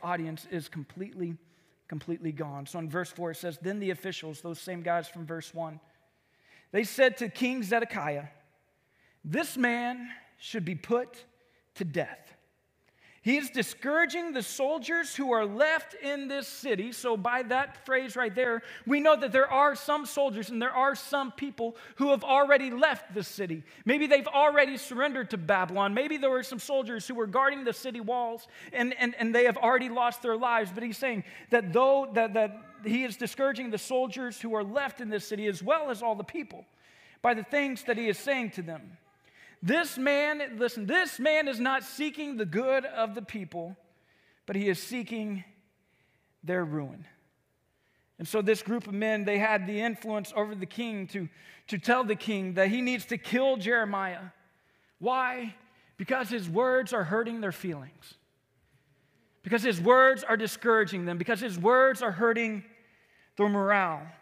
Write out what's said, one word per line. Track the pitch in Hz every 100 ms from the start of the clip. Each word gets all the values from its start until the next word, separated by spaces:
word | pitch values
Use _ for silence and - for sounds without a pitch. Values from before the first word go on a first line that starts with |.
audience | 170 175 160 160 -
is | 180 147
completely, | 160 139 - 196 - 175 165 _ _ _ _ _
completely | 151 156 170 165
gone. | 151 151 143 139
So | 175
in | 160
verse | 160 175
four, | - 175
it | 160
says, | 180 151
"Then | 180 208
the | 196
officials," | 180 190 - 160 147
those | 170 160
same | - 175
guys | 165 170 160
from | 175 160
verse | 165 160
one, | 165 160 156 _ _ _ _ _ _ _ _ _
they | 196
said | 226 - 262 262
to | 233
King | - 247 262
Zedekiah, | 196 233 226 202 151 143 143 - _ _ _ _ _ _ _ _
"This | 156 202 320 254
man | 240 240 240 247 240 240 - _
should | - - 165
be | 180
put | - 240 247 - - _ _ _ _ -
to |
death. | 175 165 143 - - _ _ _ _ _ _ _ _ _
He | - 277
is | 277
discouraging | 262 220 - 262 311 339 320 339
the | 262
soldiers | 208 - 269 311 240 339 311
who | - 269
are | 233 214
left | 208 302 320 311 -
in | 277 285 277
this | 277 -
city." | - 269 202 226
So | 233 247 226
by | 190 247
that | 240 254 277 - -
phrase | 262 262 226
right | 240
there, | 196 254 226 - - -
we | 285
know | 311 302
that | 269
there | 254 277
are | 269 294 277
some | - 294 285
soldiers | - 277 208 202
and | 233
there | 240
are | 254 269 269
some | - 285 269
people | - 285 226 233 233 - -
who | 277
have | 277
already | - 277 285 285 262
left | 240 302 254 -
the | 196
city. | 180 - 190 160 143 -
Maybe | 214 285 294
they've | 277 302
already | 285 294 294 269 269
surrendered | - 247 285 262 233
to | 196
Babylon. | 160 196 185 185 196
Maybe | 208 - 302
there | 269
were | 254
some | 247 240
soldiers | - 277 233 233 -
who | 240
were | 220
guarding | 247 269 285 247
the |
city | - 262 233
walls | 220 247 233 226 - - -
and, | 254 240
and, | 247 240 240
and | 226 233
they |
have | 240 220
already | 233 254 254
lost | 233 240 233
their | 247 220
lives. | 247 233 208
But | 185
he's | 233 208
saying | 262 220 - - -
that | 240 190
though | 190 269 277 269
that, | 220 226 208
that | 214 208 - - 220
he | 226
is | 254 196
discouraging | 240 - 277 233 247
the | 214
soldiers | - 254 254 220 247 214
who | 233 214
are |
left | 202 247 269 -
in | 233
this | 208 -
city | 214 214
as | 180
well | 185 320 294
as | 220
all | 233 208
the |
people | 196 339 262 - - _ _ _ - _
by | 240
the | 226
things | 208 294 277 254
that | - 226
he | 226
is | 190
saying | 269 262 226
to | -
them. | 170 160 - - _ _ _ _ - -
This | 170 302 330 -
man, | 262 285 294 302 269 220
listen, | 240 233 202
this | 330 349 -
man | 269 311 294
is | 233
not | 247 269
seeking | 214 - 302 294 294 254
the | 202
good | 175 262 269 262
of | 240 226
the | 208
people, | 208 220 175 175 170 190 _ _ _ _ _ _ -
but | 196
he | 202
is | 180
seeking | - 247 220 226 214 196 180 _ _ _ _ _ _ _ _ _ 160
their | 180
ruin. | 165 151 139 - 156 _ _ _ _ _ _ _ _ _ _ _
And | 170
so | 220
this | 202 214
group | - 233 202
of |
men, | 196 220 214 202
they | 202
had | 220 208 185
the | 208
influence | 233 214 220 214 196
over | - 208 208
the | 180
king | - 233 214 190
to, | 202 165 - - - -
to | 202
tell | 190 247 233
the | 214
king | - 208 190
that | 180 190
he | 233
needs | 247 247 -
to | 233
kill | - 240 269 262
Jeremiah. | 190 240 214 202 190 180 185 _ _ _ _ _ _ _
Why? | 190 254 254 254 233 185 _ _ _ _
Because | 185 262 226
his | 233 175
words | 170 254 254 226
are | 240
hurting | 165 214 233 233
their | 202
feelings. | 165 190 151 135 - - - _ _ _ _ _ _ _ _ _ _ _ _
Because | 185 233
his | 240 185
words | 180 254 262 262
are | - 220
discouraging | 214 - 233 220 202 190
them. | 175 175
Because | 175 220
his | 240 175
words | 185 254 262 233
are | 233
hurting | 170 233 226 226 214 - - _ _ _ _ _ -
the | 208
morale | 202 196 202 185 151 156 -